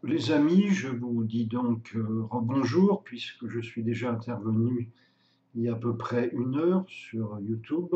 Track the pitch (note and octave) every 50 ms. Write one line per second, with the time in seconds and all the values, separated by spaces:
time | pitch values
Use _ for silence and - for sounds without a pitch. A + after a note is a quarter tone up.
0 | - B2 D3+ E3 C3+ - D#3 D3 D3 D#3 F3 G3 G#3 G3+ F#3+ - B2+ C3+ B2 A#2
1 | A#2+ B2 A#2+ A#2 A2+ A2 A2+ A#2+ A#2 A2 A#2 B2 B2 A#2+ A#2 A2+ - - G#2 A2+
2 | A2 G#2+ A2 A2 A2 A2 A2+ B2 A2+ A2+ C3+ C#3 C3 A2+ B2 F3 F#3+ G#3 F#3+ F#3+
3 | - - - - - - - - B2 A2+ A2+ A#2 A2+ - - A#2+ A2 A#2 A#2 A2
4 | A#2+ B2 A#2+ A2+ - A#2+ A#2+ G2+ G2+ A2 A2 A2 A2+ A#2+ B2+ A#2+ A#2+ A2+ - _
5 | _ _ _ _ _ _ _ _ _ _ _ A#2 A#2 A#2+ A#2 A2 A#2 A#2+ A#2 A#2
6 | - - B2 B2 B2 A#2+ - B2 A#2+ C3 C3 D3 E3 F3 F#3 F#3+ F#3+ - - -
7 | - - - A2+ A2 G#2 G#2 G#2 G2+ G#2+ A2+ A2+ - - D3 E3 F3+ F3 F3+